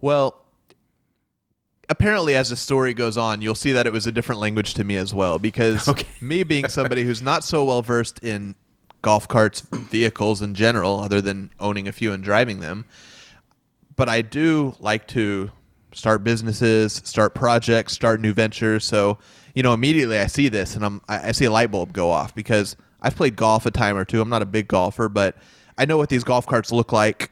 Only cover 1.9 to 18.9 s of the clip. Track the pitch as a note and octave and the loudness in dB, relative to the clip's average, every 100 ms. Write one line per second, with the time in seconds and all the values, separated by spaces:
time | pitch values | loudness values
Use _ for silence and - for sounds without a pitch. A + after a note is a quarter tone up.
1.9 | D#3 G3+ G#3 D#3+ C3+ B2+ A#2+ - C3+ C3 | 0 2 2 2 2 0 -4 -2 0 0
2.9 | A#2 A#2+ A2 A2+ G#2+ G#2+ G#2+ C#3+ B2+ A#2+ | 0 -2 0 -2 -2 -2 -2 0 2 2
3.9 | A2 A2+ A2+ - A#2 G#2+ G#2+ G#2 - G2+ | 0 -2 -4 -4 -2 -2 -2 -2 -2 -2
4.9 | G2+ F#2 G2 F#2+ E2 A2 G#2 A2+ A2 - | -2 -2 0 0 0 -2 0 2 2 0
5.9 | C3+ - - A#2+ E3 F3 D3+ C#3 - C3 | -2 -2 -10 -6 -4 0 -2 -2 -2 -2
6.9 | B2 B2 A2+ B2+ D#3+ - D#3+ C#3 B2 A#2 | 0 -2 -2 -2 -2 -2 0 2 0 0
7.9 | A#2+ A#2 - A#2 G#2 G2+ G2 _ _ _ | -2 -2 -8 -8 -8 -10 -16 _ _ _
8.9 | - A2 G#2+ - B2 A2 - - - - | -6 2 2 2 2 2 0 -12 -12 -4
9.9 | A2 A2+ - G#2 G#2 G#2 G2 A2+ A#2 F2+ | 0 0 0 -2 -2 -4 0 2 2 0
10.9 | G2 G2+ G2+ G2 G2 F#2+ - G2+ G2+ G2 | 0 0 0 0 -4 -10 -6 -4 -4 -6
11.9 | G2 A2+ G2 F#2+ G#2 B2 G2 E2 F#2 A#2 | -4 -4 -4 0 2 2 -2 -8 -10 -12
12.9 | - - - - - _ _ _ _ _ | -20 -20 -20 -20 -20 _ _ _ _ _
13.9 | - B2 A2+ A2 C#3+ D#3+ D#3 C#3+ - G#2 | -4 0 0 -2 0 2 2 0 -4 -4
14.9 | G#2+ - B2+ G#2+ G2+ G2 - _ _ _ | -4 -4 -2 -2 -2 -6 -12 _ _ _
15.9 | - A2+ G#2+ G2+ A#2 A2+ A2 A#2 A2 A2 | -6 0 2 2 -2 -2 0 2 4 2
16.9 | - - - G#2 - B2 A#2 A2+ A2+ G#2+ | -2 -6 2 2 2 2 2 4 0 0
17.9 | - A#2 A2+ A2 G#2 A2 - A2+ A2 - | -2 0 2 0 0 0 0 0 0 0